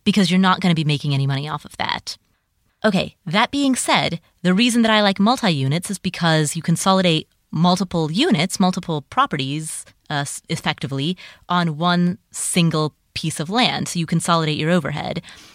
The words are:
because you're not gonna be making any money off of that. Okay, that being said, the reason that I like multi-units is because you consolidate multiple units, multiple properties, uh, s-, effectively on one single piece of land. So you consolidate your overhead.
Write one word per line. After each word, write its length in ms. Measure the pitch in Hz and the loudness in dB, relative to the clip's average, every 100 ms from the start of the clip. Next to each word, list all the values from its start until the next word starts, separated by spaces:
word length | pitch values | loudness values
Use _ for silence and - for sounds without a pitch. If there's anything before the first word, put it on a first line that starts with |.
| 208 | 0
because 260 | 208 170 | 2 2
you're 80 | 185 | 2
not 220 | 190 180 | 2 2
gonna 120 | 185 | 2
be 120 | 160 151 | 2 0
making 280 | 143 147 | -2 0
any 140 | 139 139 | 0 0
money 200 | 139 151 | -2 -6
off 180 | 151 - | -10 -10
of 120 | - | -6
that. 400 | - - - - _ _ _ _ _ _ | -4 -4 -6 -14 _ _ _ _ _ _
Okay, 320 | 214 196 151 - - | 0 0 -2 -8 -4
that 260 | 202 247 | 0 0
being 240 | 285 277 247 | 0 0 0
said, 440 | - 220 143 165 - _ | 0 0 0 -4 -10 _
the 120 | 175 | 0
reason 280 | 185 240 233 | 4 4 4
that 100 | 226 | 4
I 100 | 214 | 4
like 180 | 202 196 | 2 2
multi-units 720 | 208 262 202 147 131 165 - | 2 2 0 0 0 -2 -4
is 80 | 196 | -6
because 560 | 185 - 170 156 147 170 | -6 -2 2 2 2 -2
you 60 | |
consolidate 640 | - 165 196 190 185 156 - _ _ | -2 0 2 4 4 0 -2 _ _
multiple 600 | - 180 190 196 170 156 | 0 2 2 0 -2 -2
units, 480 | 175 349 202 180 - | 0 2 2 0 0
multiple 440 | 185 185 175 151 | 0 0 -4 -6
properties, 800 | - - 185 147 135 151 156 - - _ _ | -4 -2 -2 -2 -4 -6 -8 -12 -16 _ _
uh, 120 | 147 | -4
s-, 200 | 143 - - | -4 -10 -8
effectively 640 | 165 170 147 135 135 147 185 - - - | -4 -4 -4 -6 -2 -2 -4 -10 -20 -4
on 300 | 175 170 147 | 0 0 0
one 400 | 175 175 175 - _ | 0 2 2 -2 _
single 640 | - - 180 165 156 156 - _ | -10 -2 2 2 2 -2 -6 _
piece 260 | - 160 - | -8 -6 -6
of 120 | 156 | -4
land. 360 | 220 196 139 - | 0 0 -2 -4
So 120 | 175 | -4
you 80 | 160 | -2
consolidate 500 | 165 - 165 156 151 | -2 0 0 0 -2
your 140 | 156 | 0
overhead. 500 | 180 - 147 - 160 - - - | 0 0 -6 -6 -8 -10 -20 -20